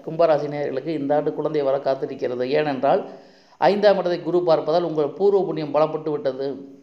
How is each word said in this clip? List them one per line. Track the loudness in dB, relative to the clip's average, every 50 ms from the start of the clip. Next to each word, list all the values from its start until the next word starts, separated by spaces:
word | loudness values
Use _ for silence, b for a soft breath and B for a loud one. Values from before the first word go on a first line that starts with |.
| -8
கும்பராசி | -8 2 2 4 4 4 2 0 -4
நேயர்களுக்கு | -4 -4 -4 -4 -4 -6 -6 -4 -4 -4
இந்த | -2 0 0
ஆண்டு | 0 0 -2 -4 -2
குழந்தை | -4 -2 -2 0 0 0
வர | 0 0 0
காத்திருக்கிறது. | -2 -2 -2 -4 -8 -6 -6 -4 -4 -2 -4 -2 0 0 0
ஏனென்றால் | 0 0 -2 0 2 2 2 2 0 B B B B B B B B B B B
ஐந்தாம் | 2 2 2 6 4 4 4 4
இடத்தை | 2 -2 -2 -2
குரு | -2 0 0 2 4 4
பார்ப்பதால் | 2 2 2 0 0 0 0 0
உங்கள் | 0 0 -2 -2 -2 2
பூர்வ | 2 4 4 4 2 0
புண்ணியம் | -4 -6 -6 -2 2
பலப்பட்டு | 2 2 2 0 -4 -4 -4 -4
விட்டது. | -2 -2 -4 -4 -2 -6 -6 -6 -8 -12 -18 -20 -20